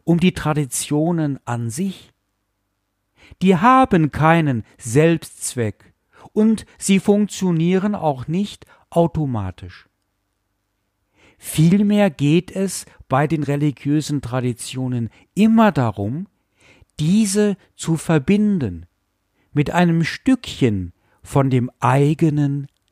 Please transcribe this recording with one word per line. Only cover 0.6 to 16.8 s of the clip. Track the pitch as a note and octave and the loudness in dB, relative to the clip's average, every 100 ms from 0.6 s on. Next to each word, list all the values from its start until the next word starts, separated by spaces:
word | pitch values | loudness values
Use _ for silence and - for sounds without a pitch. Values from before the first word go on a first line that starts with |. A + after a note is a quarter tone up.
| C#3+ - - D3 D#3+ F3 D3+ C3+ - | -4 -6 -4 -2 0 -2 -4 -6 -6
an | A#2+ A#2 | -6 -6
sich. | A2+ G3 F3+ - _ _ _ _ _ _ _ _ _ _ _ - - | -6 -6 -8 -16 _ _ _ _ _ _ _ _ _ _ _ -20 -2
Die | F3+ F#3 | 2 4
haben | A3 C4 C4 F#3 D3+ | 4 4 4 2 0
keinen | - D3+ E3+ D3+ A#2+ - _ | 2 2 2 2 -2 -6 _
Selbstzweck | A#2 A#2+ D#3+ E3 - - - B2 A2 - _ _ _ _ - | -2 2 4 2 -4 -14 -10 -6 -6 -6 _ _ _ _ -8
und | - A3 A3 - - | 0 0 0 -6 -8
sie | - G3 | 0 0
funktionieren | - G#3 G#3 - F#3 E3 E3 F#3 G3+ | 2 0 0 -2 -2 0 0 0 -2
auch | G#3 D#3+ C3 B2 | -4 -4 -4 -4
nicht | E3+ G3+ - - _ _ | -6 -6 -10 -20 _ _
automatisch. | - E3+ - D3 A#2 F#2+ - F#2 - _ _ _ _ _ _ _ _ _ _ _ _ _ _ _ _ | 0 0 0 -4 -4 -6 -10 -16 -20 _ _ _ _ _ _ _ _ _ _ _ _ _ _ _ _
Vielmehr | - - D#3+ G3 G#3 G#3 G3+ | -8 0 2 4 2 2 0
geht | C#3+ C#3+ E3 F3+ | 0 0 2 0
es | F#3+ G3 - - - - | -4 -6 -6 -14 -20 -4
bei | C3 D3+ | 0 0
den | E3 | -2
religiösen | D3 C#3+ D3+ C3 C#3 D3+ C#3+ C#3+ | -2 -2 -2 -2 -2 -2 -2 -6
Traditionen | B2 B2+ B2 A#2 - B2+ B2+ B2 A2+ - _ | -4 -4 -4 -6 -8 -8 -4 -4 -6 -10 _
immer | - A3 A3+ A3 | 0 4 4 4
darum, | E3 A#2+ G#2+ G#2 C#3 G3 _ _ _ _ _ | 2 -2 -2 -6 -6 -10 _ _ _ _ _